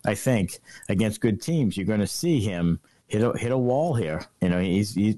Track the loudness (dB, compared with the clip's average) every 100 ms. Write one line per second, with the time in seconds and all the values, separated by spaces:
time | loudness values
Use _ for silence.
0 | -4 0 2 2 0 -6 -18 -20 -4 0
1 | 0 2 0 0 -2 0 0 0 -2 0
2 | -2 -2 0 0 0 0 0 0 -4 _
3 | _ 0 0 0 -2 0 0 0 0 0
4 | -2 -4 -8 _ 0 2 2 0 0 0
5 | 0